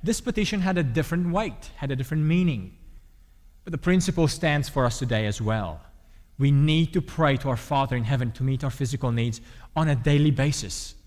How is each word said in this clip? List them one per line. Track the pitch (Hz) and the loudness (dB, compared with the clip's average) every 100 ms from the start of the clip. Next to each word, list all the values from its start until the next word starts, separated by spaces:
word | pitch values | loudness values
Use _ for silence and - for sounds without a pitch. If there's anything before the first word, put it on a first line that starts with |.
this | 165 226 | -2 -4
petition | - - 208 208 | -2 -2 -2 0
had | 185 180 | 0 0
a | |
different | 143 117 151 170 175 | 0 0 0 0 0
weight, | 180 214 - - - | 0 -2 -6 -16 -8
had | 139 | -4
a | 131 | -4
different | 131 156 | -2 0
meaning. | 156 170 180 123 92 - - - - - - - - - | 2 4 2 0 -6 -16 -20 -20 -20 -20 -20 -20 -20 -20
But | - | -10
the | 160 | -4
principle | - 185 180 175 156 | 2 2 2 2 2
stands | - 165 147 143 | 2 0 0 0
for | - | 0
us | 123 113 | 0 0
today | 127 113 107 | -2 0 0
as | 101 | -2
well. | 107 110 92 78 - - - - - - | -2 -2 -4 -10 -16 -20 -20 -20 -20 0
We | 139 | 2
need | 143 151 156 160 | 4 4 4 2
to | 190 | 0
pray | - - 156 139 | -4 0 2 2
to | 139 | 0
our | 120 | -4
Father | - 143 135 123 | -2 -2 0 -2
in | |
heaven | 113 135 120 | 0 0 -2
to | - | -2
meet | 131 131 | -2 -2
our | 139 | -4
physical | - 131 110 131 | -4 -4 -2 -2
needs | 117 117 113 - - - | 0 0 -4 -10 -20 -8
on | - 160 | -2 2
a | 139 | 2
daily | 147 147 147 | 4 4 4
basis | 131 139 143 95 - - - | 4 0 0 -6 -10 -12 -16